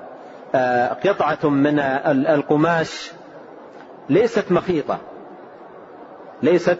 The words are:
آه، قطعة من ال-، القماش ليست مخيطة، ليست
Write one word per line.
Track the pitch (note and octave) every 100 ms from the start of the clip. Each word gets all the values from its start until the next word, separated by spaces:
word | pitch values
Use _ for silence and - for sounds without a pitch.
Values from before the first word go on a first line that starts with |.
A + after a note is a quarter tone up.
| - - - - -
آه، | C3+ B2 B2 A#2+
قطعة | A2 F#3 G3 D3+ D#3 D#3
من | C#3 D3 D3
ال-، | C#3 C3 E3 C3+ D#3
القماش | D3 - D3+ E3 E3 D#3 - - - - - - - - - - - -
ليست | E3 A#3 G#3 -
مخيطة، | E3+ - D#3+ - F2+ - - - - - - - - - - - - - -
ليست | C#3+ F3+ F3